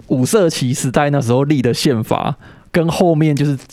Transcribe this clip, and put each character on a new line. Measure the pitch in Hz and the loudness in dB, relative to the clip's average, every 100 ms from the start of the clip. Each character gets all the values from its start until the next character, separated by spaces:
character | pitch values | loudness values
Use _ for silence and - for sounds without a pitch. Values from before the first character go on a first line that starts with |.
| - | -4
五 | 135 127 | -2 2
色 | 226 170 | 2 2
旗 | - 127 | 0 -2
时 | 127 135 | -2 -2
代 | 139 147 | 0 0
那 | 143 | 0
时 | 117 | 0
候 | 123 143 | 0 2
立 | 151 | 0
的 | 120 | 0
宪 | 113 160 120 | 0 0 0
法， | 110 - - 143 - - - | 0 -2 -4 -8 -14 -20 -6
跟 | 180 165 | -2 -2
后 | 151 180 156 | 0 0 2
面 | 156 143 | 2 0
就 | 143 | 0
是 | 135 - | -2 -8